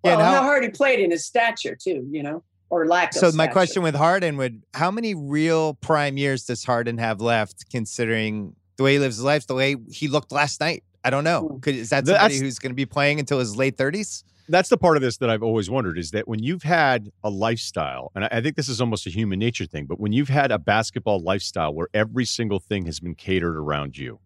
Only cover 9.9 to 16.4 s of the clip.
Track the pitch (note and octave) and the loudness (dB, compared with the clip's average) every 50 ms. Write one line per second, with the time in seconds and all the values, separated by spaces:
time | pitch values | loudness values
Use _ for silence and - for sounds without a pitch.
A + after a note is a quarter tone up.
9.9 | A2+ - D3+ D3 C3 D3 - _ C3+ C#3+ D3 C#3+ - - D3+ E3 D#3+ - _ _ | -10 -6 -4 -2 -2 -2 -2 _ -2 -2 0 0 -2 -4 -4 -4 -4 -6 _ _
10.9 | _ _ - B2+ C3 C#3 D3+ E3 E3+ C3+ - D#3 C#3 C3 - D3 C#3 B2 A#2 A2 | _ _ -2 0 0 2 2 2 0 0 -2 -4 -8 -4 -2 -2 -2 -2 -2 0
11.9 | C#3+ C#3 B2 C#3+ G3 G#3 G#3 G#3+ D3 C3+ C3+ C3+ A#2+ - - C3 B2 C3 C#3 - | 0 2 4 4 6 6 6 4 4 0 -4 -4 -6 -6 -8 -6 -4 -4 -4 -2
12.9 | - D3 C#3+ C#3+ D3 D3+ C#3 - C#3+ C3 B2+ A2 G2+ A2+ C3 C3+ - - C3+ C#3 | 0 0 2 2 2 0 -2 0 0 0 0 -2 0 0 0 0 0 0 -2 -2
13.9 | D#3+ G#3 G#3 - - - _ _ _ _ _ - D#3+ F3+ F#3 - B3 E3+ - F3 | -2 -4 -8 -8 -10 -14 _ _ _ _ _ 2 2 2 4 4 2 4 6 4
14.9 | D#3 D3 C3 B2 A2+ - C3 A#2 A2+ G#2+ A2+ A2+ A2+ A2 G2+ F2+ A#2+ C3+ A#2 F2+ | 4 6 2 0 0 0 0 0 2 2 0 0 0 0 0 0 -2 -2 -2 -2
15.9 | D#2+ F2 E2+ D#2 F#2 G#2+ A2 - A2+ A2 | -4 -4 -6 -4 -6 -6 -4 -4 -6 -4